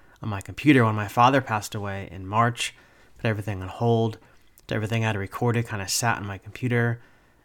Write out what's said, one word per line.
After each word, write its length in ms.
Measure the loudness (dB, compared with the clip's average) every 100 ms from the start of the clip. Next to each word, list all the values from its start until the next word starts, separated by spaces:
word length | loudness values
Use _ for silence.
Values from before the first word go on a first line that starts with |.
| -20 -12
on 60 | -8
my 140 | -6
computer. 420 | -8 -2 6 6
When 100 | 6
my 140 | 2 -2
father 320 | 4 6 6
passed 340 | 0 -4 -4
away 360 | -8 -8 -8 -10
in 140 | -12 -4
March, 480 | 2 2 0 -6 -8 _ _ _ -6
put 100 | -4
everything 360 | -2 -4 -8
on 60 | -8
hold, 500 | -2 2 4 2 -2 -16 -20 _ _ -6
put 80 |
everything 280 | -4 -2 0
I 60 | 0
had 80 | -2
recorded 500 | -4 -2 0 0 -2
kinda 220 | -6 -4
sat 300 | -2 0 -2
on 80 | -4
my 100 | -10
computer, 640 | -12 -6 -2 0 0 -2 -8 _ _ _